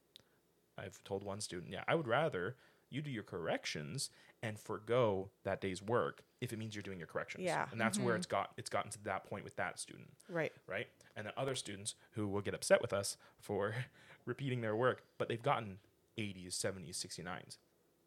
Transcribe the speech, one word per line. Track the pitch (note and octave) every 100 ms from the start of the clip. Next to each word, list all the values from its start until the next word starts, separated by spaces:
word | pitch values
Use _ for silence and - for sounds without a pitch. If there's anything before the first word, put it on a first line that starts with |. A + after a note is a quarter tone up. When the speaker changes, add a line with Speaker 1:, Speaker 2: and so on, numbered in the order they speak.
| _ - _ _ _ _ _ -
Speaker 1:
I've | G#2 -
told | - G2
one | G2+ G2+
student, | - F2+ -
"Yeah, | F2+ -
I |
would | D#3 C#3
rather | B2 D#3+ G2 F2+ B2+ - - _
you | B2
do | D3
your | A#2
corrections | G2 F#2 D#2+ - - - D2 B2 - - - -
and | A2+ G#2+
forgo | - G2 G#2+ A#2+ A#2 F#2+ F#2+ -
that | G2 F#2+
day's | G2 F#2
work | G2 A#2 D#2 - - _
if | B2
it | A2
means | A2
you're | G#2
doing | G2 F#2
your | D#2
corrections." | - D#2 -
Speaker 2:
Yeah. | F3+ D3+ -
Speaker 1:
And | A2+
that's | A2+ G#2
where | A#2+
Speaker 3:
Mm-hmm. | A2
Speaker 1:
it's | F2+
got, | G2+ F#2+ -
it's | A2
gotten | G2+ G2
to | G#2
that | G2+ F#2+
point | - G2+
with | F#2+ -
that | F#2 -
student. | - - - - -
Speaker 2:
Right. | E3+ D3+ - -
Speaker 1:
Right? | F#2+ - - -
And | - G#2
then | -
other | C3+
students | B2 - F#2+ G#2 - -
who | - G#2
will | G2
get | G2
upset | F2+ - -
with | A2
us | G2+ G2+ - - -
for | - G2+ G2+
<laughs> | A2+ B2+ - - -
repeating | - A#2+ C#3 B2
their | A2+
work, | G#2+ B2+ G#2 - -
but | A2+
they've | A#2
gotten | B2 C#3+ A2 F#2 - _ _ -
eighties, | G#2 F#2 F2+ -
seventies, | G#2+ F#2+ D#2+ F#2
sixty-nines. | F2+ - E2+ F2 - - _ _ _ _